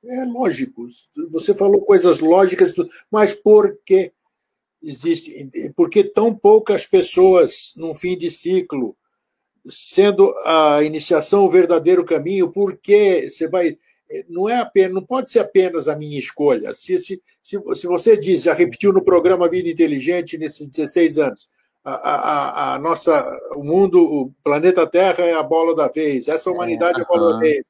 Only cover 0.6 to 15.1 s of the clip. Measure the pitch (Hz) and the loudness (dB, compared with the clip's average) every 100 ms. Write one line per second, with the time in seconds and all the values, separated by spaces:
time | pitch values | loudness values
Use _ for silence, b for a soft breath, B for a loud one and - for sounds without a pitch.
0.6 | 131 - 120 - - - 170 160 - - | -8 -10 -16 -16 -18 -14 -8 -6 -2 0
1.6 | 196 202 - 196 180 160 160 175 190 180 | 2 2 4 4 4 2 4 4 4 4
2.6 | 180 - 170 B B 214 208 - - 214 | 0 0 -8 B B 0 0 0 4 6
3.6 | 202 202 - 190 185 _ _ _ _ _ | 4 -4 0 0 0 _ _ _ _ _
4.6 | _ _ 156 131 151 165 - - 139 - | _ _ -16 -10 -4 -4 -6 -16 -16 -12
5.6 | - - 170 214 202 - 226 220 202 214 | -12 -2 0 2 0 0 -2 2 4 4
6.6 | 214 202 - 185 180 - 190 180 151 - | 4 -4 2 0 2 4 4 6 2 0
7.6 | - - 165 156 180 180 165 - 170 185 | -6 -10 -12 -8 -8 -6 -4 -4 -2 -2
8.6 | 180 143 113 - _ _ _ _ _ _ | -2 -8 -8 -10 _ _ _ _ _ _
9.6 | - - - - 202 196 196 - - 160 | -10 -6 -2 2 2 4 2 2 0 2
10.6 | 156 147 151 156 147 165 147 202 196 175 | 4 2 0 -2 -2 -2 2 2 4 4
11.6 | 170 170 160 185 170 160 147 196 175 196 | 4 2 2 0 2 -2 -2 -2 -2 -2
12.6 | 202 185 - 208 202 175 - - 160 185 | -4 -4 2 4 4 0 -2 -6 -4 -2
13.6 | 175 - _ _ _ - - 170 202 247 | -2 -4 _ _ _ -16 -12 -6 -2 -2
14.6 | 226 202 190 185 185 | 0 0 0 0 -6